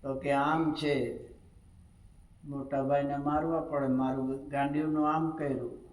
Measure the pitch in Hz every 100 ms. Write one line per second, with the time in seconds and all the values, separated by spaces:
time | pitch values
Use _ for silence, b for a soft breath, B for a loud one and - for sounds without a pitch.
0 | 139 131 135 139 147 160 160 - 151 139
1 | 117 - - - - - - - - -
2 | - - - - 151 139 135 139 135 143
3 | 139 143 139 151 160 165 156 147 135 127
4 | 131 135 131 135 143 143 143 147 156 156
5 | 151 156 160 156 143 131 - - -